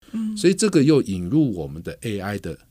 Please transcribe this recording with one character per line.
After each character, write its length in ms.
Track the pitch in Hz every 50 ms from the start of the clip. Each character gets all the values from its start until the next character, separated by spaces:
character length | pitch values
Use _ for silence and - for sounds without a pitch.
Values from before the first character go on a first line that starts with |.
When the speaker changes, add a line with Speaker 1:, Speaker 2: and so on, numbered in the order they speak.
| _ -
Speaker 1:
嗯。 240 | - 220 220 214 220
Speaker 2:
所 140 | 214 - 175
以 60 | 196
这 140 | 190 220 208
个 140 | - 165 131
又 180 | 147 156 135 -
引 220 | - 95 90 87 87
入 240 | 113 156 156 127 101
我 140 | 87 76 69
们 160 | 71 80 87
的 120 | 87 80 -
A 180 | - 113 104 98
I 200 | 92 101 104 98
的 180 | - 85 - - _ _